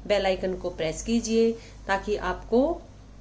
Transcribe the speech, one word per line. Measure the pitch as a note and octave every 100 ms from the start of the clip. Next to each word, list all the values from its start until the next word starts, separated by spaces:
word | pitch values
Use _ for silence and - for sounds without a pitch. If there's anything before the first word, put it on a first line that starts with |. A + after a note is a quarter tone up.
| F#3
bell | G3+ F#3+
icon | F#3 F#3 F3
को | -
press | - D#3+ D#3
कीजिए, | - A#3 A3 A3+ A3+ A3+ - - -
ताकि | G3 G#3 G3+
आपको | F#3 F3+ - A3+ D4+ F4 - - - -